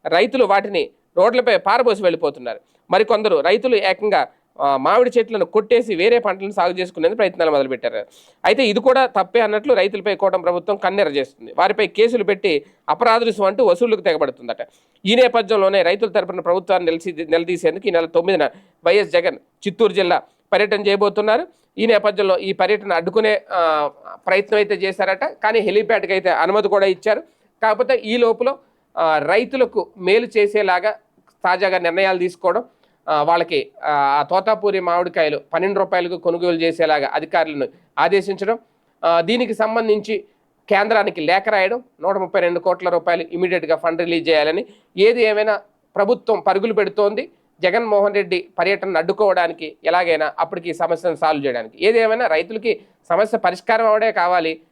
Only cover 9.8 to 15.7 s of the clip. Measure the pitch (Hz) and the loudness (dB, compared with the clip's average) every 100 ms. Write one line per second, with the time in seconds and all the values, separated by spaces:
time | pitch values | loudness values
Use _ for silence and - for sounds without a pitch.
9.8 | 196 202 196 185 196 185 175 175 175 202 | 0 -2 -4 0 0 0 -2 -2 -4 -2
10.8 | 190 196 165 143 131 _ 113 - 185 214 | -2 0 0 -2 -6 _ -10 -2 0 0
11.8 | 208 - 226 240 190 190 202 147 - _ | -2 2 2 2 -2 -2 0 -2 -6 _
12.8 | - 156 240 226 233 208 196 202 226 175 | -6 0 2 2 0 0 -2 2 2 2
13.8 | 240 214 180 156 143 - 120 113 117 _ | 0 0 0 0 -2 -4 -12 -10 -12 _
14.8 | _ _ 190 240 247 233 196 214 190 | _ _ 0 4 4 4 0 2 2